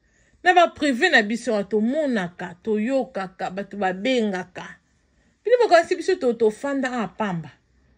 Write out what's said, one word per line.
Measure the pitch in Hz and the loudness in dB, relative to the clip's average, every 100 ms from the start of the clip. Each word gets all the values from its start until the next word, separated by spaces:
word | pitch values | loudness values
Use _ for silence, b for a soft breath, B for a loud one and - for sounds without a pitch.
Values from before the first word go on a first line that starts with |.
| _ _ _ _ | _ _ _ _
Na | 349 | 2
ba | 359 339 | 4 4
privé | - 294 240 349 | 2 -2 0 2
na | 262 | 2
biso | 208 226 254 | 2 -4 -2
wa | 214 | -4
tomonaka, | 196 214 226 302 294 226 175 - 180 180 | -2 -2 0 0 -2 -2 -6 -10 -14 -10
toyokaka, | 226 208 226 269 240 196 185 - 190 | -4 -2 0 -2 -2 -8 -10 -8 -8
bato | 185 202 202 | -8 -10 -4
babengaka. | 190 185 233 254 214 185 175 - 180 - _ _ _ _ _ _ | -4 -2 0 0 0 -4 -8 -14 -18 -20 _ _ _ _ _ _
Bino | 415 494 | 2 4
bakanisi | 453 339 330 359 | 6 4 4 -4
biso | 330 370 | -2 0
to-, | 247 | 0
tofanda | 233 220 214 277 277 254 | 2 0 0 -6 -4 -4
a | 247 190 | -4 -6
Pamba. | - 208 170 143 _ _ _ _ | -4 -4 -4 -8 _ _ _ _